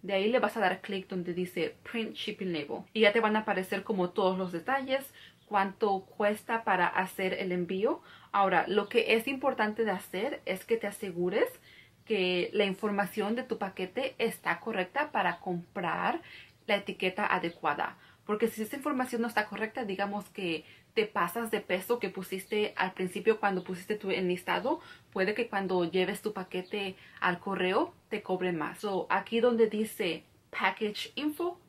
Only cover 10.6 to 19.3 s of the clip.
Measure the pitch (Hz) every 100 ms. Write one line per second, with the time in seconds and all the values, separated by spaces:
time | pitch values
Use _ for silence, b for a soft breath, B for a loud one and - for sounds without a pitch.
10.6 | - 226 202 202 196 175 180 202 480 -
11.6 | B B B B - 214 185 180 - 208
12.6 | 202 185 208 202 196 - 202 233 247 220
13.6 | 196 - 185 - 269 - 226 - 160 170
14.6 | - 208 180 277 294 233 180 175 - 175
15.6 | 170 202 175 165 180 330 B B B B
16.6 | - 202 202 185 185 185 214 185 170 -
17.6 | 160 147 - - B B - 208 226 214
18.6 | 220 277 302 262 247 233 233